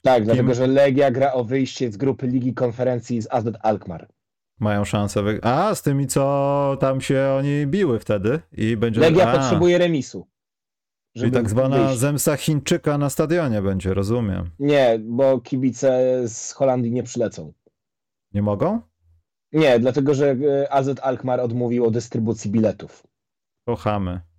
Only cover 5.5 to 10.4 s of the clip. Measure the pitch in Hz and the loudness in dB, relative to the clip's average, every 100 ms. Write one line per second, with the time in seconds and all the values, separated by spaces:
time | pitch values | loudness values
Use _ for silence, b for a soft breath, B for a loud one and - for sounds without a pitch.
5.5 | 139 208 190 - 139 139 151 139 139 139 | 0 0 -2 -2 -2 -2 0 0 0 0
6.5 | 143 139 135 135 135 - 135 135 135 143 | 0 -2 0 -2 -2 -2 0 0 0 0
7.5 | 143 143 190 175 113 - 104 104 151 - | -2 -2 0 0 0 -2 -2 0 -2 -6
8.5 | - 110 117 117 110 160 160 175 131 135 | -4 -2 0 0 2 4 6 4 2 2
9.5 | 160 175 175 175 156 127 95 - _ | 2 4 4 2 0 -4 -12 -16 _